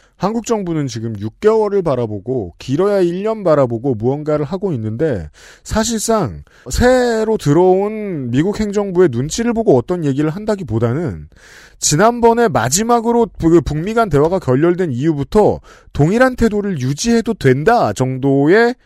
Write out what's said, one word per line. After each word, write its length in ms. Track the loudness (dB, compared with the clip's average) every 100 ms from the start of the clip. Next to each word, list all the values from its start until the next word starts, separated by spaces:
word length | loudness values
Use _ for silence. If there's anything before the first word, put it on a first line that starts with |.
| _ _
한국 280 | -4 -4
정부는 420 | -2 -4 -2 -4 -4
지금 320 | -6 -8 -8
육 220 | -10 -2
개월을 420 | 2 2 2 0
바라보고 720 | 0 -2 -4 -6 -6 -6 -6 -10
길어야 420 | -4 0 2 2
일 220 | 0 -2
년 200 | -4 -2
바라보고 520 | 0 2 2 -2 -4
무언가를 500 | -2 -2 -2 -2 -2
하고 280 | -4 -6 -4
있는데 560 | -4 -6 -2 -2 -2 -6 -16 -20 -20
사실상 800 | -4 -2 -2 -2 -2 0 -2 -6 -18 _ -6
새로 680 | 0 4 4 2 0 0 0
들어온 920 | 2 4 4 2 0 -4 -6 -6 -2
미국 300 | 0 0 -2
행정부의 480 | -4 -4 -2 2 2
눈치를 440 | 0 -4 -4 -2
보고 240 | 0 2 2
어떤 260 | 2 -2
얘기를 240 | -2 -2 -2
한다기보다는 1000 | -4 -6 -6 -4 -2 -2 -2 -4 -8 -14 _ -20 -20 -20 _
지난번에 680 | -2 2 2 4 4 4 2
마지막으로 840 | 0 0 0 2 2 2 2 0 0
그 220 | 4 4
북미 320 | 2 -2 -2
간 160 | 0 0
대화가 280 | 2 2 0
결렬된 540 | 0 2 2 0 -2
이후부터 680 | -2 -2 -2 0 2 2 0 -8 -20 _
동일한 420 | 0 2 4 2 2
태도를 440 | 0 0 -2 -2
유지해도 520 | -4 -2 0 0 0
된다 600 | 0 2 2 2 2 2
정도의 800 | 0 -4 -2 0 2 4 4 4 0